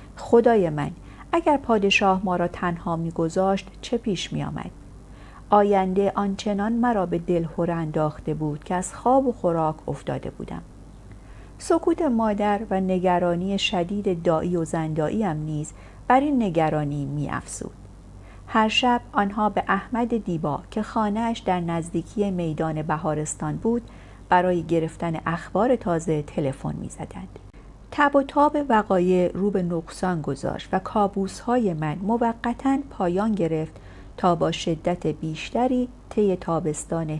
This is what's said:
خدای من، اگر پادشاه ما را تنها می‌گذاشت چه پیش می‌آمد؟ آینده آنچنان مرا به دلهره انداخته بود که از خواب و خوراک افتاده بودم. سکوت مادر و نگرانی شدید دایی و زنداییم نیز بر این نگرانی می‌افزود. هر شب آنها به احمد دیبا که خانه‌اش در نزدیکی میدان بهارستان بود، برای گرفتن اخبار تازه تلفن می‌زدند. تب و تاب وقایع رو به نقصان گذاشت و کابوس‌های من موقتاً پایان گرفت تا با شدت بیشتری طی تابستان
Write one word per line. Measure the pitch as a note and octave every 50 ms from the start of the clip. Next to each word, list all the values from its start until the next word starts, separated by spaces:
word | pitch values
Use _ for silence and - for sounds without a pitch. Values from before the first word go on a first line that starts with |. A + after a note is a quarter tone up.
| - - - -
خدای | - - - A#3 A3+ A#3+ A#3 G#3+ F3+ D#3+
من، | D3+ D3 C#3+ D3+ E3+ - - - - - - -
اگر | - E4+ E4 E4 D4 C#4
پادشاه | C#4 - A3+ G#3+ G3 G3 G3 - G#3 G3 F#3 F#3 G3+
ما | F#3+ F3+
را | F3 F3 E3+
تنها | F3 - - F3 E3+ E3+ - G3 E3+
می‌گذاشت | D#3+ E3 E3 E3 - E3 E3 E3 F#3 F#3+ F#3+ G3 G3 - - - -
چه | - - - A3+
پیش | - A3+ F#3 E3 - - -
می‌آمد؟ | D3+ C#3+ - - - - - - - - - - - - - - - - - - - - -
آینده | G#3 G#3 G3+ G3+ G3+ F#3+ F#3+ F#3+ F#3 G3 G3 G3 -
آنچنان | - G3+ G3 G3 G3 - G#3+ G#3 G3+ G3+ A3 A#3
مرا | A#3 A#3 B3 A#3 G3+ F#3
به | F3 F3 E3+
دلهره | E3 - F3+ E3+ E3 D#3 - - E3+ E3 E3+
انداخته | E3 D#3+ D3+ D#3 D#3+ D#3 D3+ D3+ - - - D#3
بود | D3+ D#3 D3+ D3 D3 -
که | - F#3
از | F3+ F#3 - -
خواب | - - A#3+ B3+ C4+ C4+ B3+
و |
خوراک | A#3+ - - F3+ E3+ E3 D#3+ D#3 D#3 - - -
افتاده | C#3+ - - - C3+ C3+ - -
بودم. | - - - - - E3+ E3+ - - - - - - - - - - - - - - - - - - -
سکوت | - - F4 E4 E4 F4+ E4 -
مادر | F4+ D4 A#3+ A3+ A3+ A3 G#3 G3+ G#3 G#3 G#3 G3+ A3+ G3+
و | G3+ F#3+
نگرانی | F#3+ F#3 F#3 F#3 F3 F#3 F3+ F3 F3+ F3 E3+ F3 F3+ G3 G3 G3
شدید | - - - F#3 E3+ E3+ G3+ G#3 G3+ G3+ F#3 E3 E3
دایی | F3 E3 D#3+ - F3 F3+ E3+
و | E3
زنداییم | D#3 - E3 D#3+ D#3 D#3 D#3+ D#3 D3+ - G#3+ A3 F#3+ D#3 D3+
نیز | D3+ D#3 D#3 D3 D3 - - - - - - - - -
بر | B3 C4+
این | C#4+ D4+ C#4+ B3 A3+
نگرانی | G3 D#3+ E3 D#3+ D#3 D#3 D3+ D3+ C#3+ D3 D3 C#3+
می‌افزود. | C3+ C#3+ D3 D3 - - - - - - - - - - - - - - - - - - - - - - - - -
هر | - A3 A3 A3
شب | G#3+ - - B3 A#3+ A#3+ - -
آنها | - C#4 G3+ G3 G3+ A3+ G#3+ G#3+
به | G#3 - - -
احمد | F#3+ G3 - - - A3+ A#3+ A3+ A#3+ A3+
دیبا | G#3 - E3+ D#3 D#3+ D3+ C#3 - - -
که | - G#3+ G#3+
خانه‌اش | - - A#3 G#3+ G#3 G3+ A3 A#3 A#3 A#3 -
در | - - F3+ F3+
نزدیکی | F3 E3+ E3+ E3+ E3 E3+ - E3+ E3 - - G#3 G3+ G3+
میدان | F#3+ F3+ E3+ D#3+ D#3 D3+ E3 D#3+ D#3 D#3
بهارستان | D3+ D#3 D#3 D#3 E3 D#3+ D3+ D3+ D3+ D3+ - - D#3 D#3 D3+
بود، | D3+ - A3 A#3 A#3 A#3 - - - - - - - - -
برای | F3+ F3+ F3+ F3+ F3+ F3 D#3+
گرفتن | D#3+ E3 E3+ D#3+ D#3+ - - E3+ E3+ D#3+ D#3 -
اخبار | D#3+ E3 E3+ - - - F3+ A3 B3+ C4
تازه | A#3 - - F3 E3 D#3+ - D#3+ D3+
تلفن | D3 - - - D3+ C3+ C3 - - D3 -
می‌زدند. | - - - - - - - - F#3+ F#3 F#3 - - - - - - - - - - - -
تب | - - D4 C#4+ C#4+
و | C#4 C4+
تاب | C#4 - C#4+ C#4+ D4+ D4 D4 C#4+ -
وقایع | A#3+ G#3+ G#3 - F#3+ F#3 F3 F#3 F#3 F3+ F3+ F3
رو | - F3 F#3+ G#3
به | G3+ G3 F3+
نقصان | E3+ F3 E3 D#3+ - - - - F#3 F3+ D#3+
گذاشت | C#3+ - C#3 - - - - - - -
و | - F#3+
کابوس‌های | F#3+ - - A3 G3+ G3 G3 G3 G3 F#3+ - - - - A#3+ B3+ A#3 G3 E3
من | D#3 D#3 D3+ D3 F3+
موقتاً | G3 F#3+ A3+ A#3 A#3+ A#3 A3+ - - A#3+ A#3+ - - C4+ C4+ C4+ C#4 -
پایان | - - G3 F3 F3 F#3+ G#3 A3+
گرفت | G#3+ F#3 E3+ D#3+ D#3+ D#3 D#3 D#3+ - - - - - - - - - -
تا | - F3+ F3
با | E3 E3+ D#3+
شدت | E3 - - F3+ E3 D#3 - F3 F3+ F3 - E3
بیشتری | D3 - - D#3+ D#3 D3+ - - - A3+ B3 B3+ C4 B3 B3 A#3+ - - - -
طی | - A3 G#3 G3+ F#3
تابستان | F3+ - - E3 D#3+ E3+ D#3 D3+ - - - E3+ E3 E3 D#3 D3+ D3+